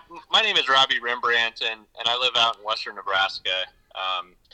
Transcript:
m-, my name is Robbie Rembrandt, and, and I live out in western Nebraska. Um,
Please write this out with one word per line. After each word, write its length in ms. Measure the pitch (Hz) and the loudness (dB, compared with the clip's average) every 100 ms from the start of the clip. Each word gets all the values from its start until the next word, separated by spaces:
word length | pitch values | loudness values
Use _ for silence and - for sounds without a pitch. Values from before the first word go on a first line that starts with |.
| - | -4
m-, 100 | 170 - | -20 -2
my 120 | 214 | 0
name 140 | 220 175 | 2 2
is 120 | 135 | 2
Robbie 320 | 135 135 127 | 4 4 2
Rembrandt, 640 | 120 123 120 117 113 - | -2 -2 0 2 0 -2
and, 180 | 117 110 107 - | -6 -6 -12 -4
and 80 | 117 | -2
I 120 | 123 | 0
live 140 | 127 120 | 2 2
out 220 | 117 101 | 2 0
in 60 | |
western 320 | 104 110 117 104 | -4 -6 -6 -8
Nebraska. 680 | 95 95 95 - 98 92 90 _ _ | -2 2 0 -2 -4 -4 -6 _ _
Um, 400 | - 95 92 90 90 _ | -8 -4 -4 -6 _ _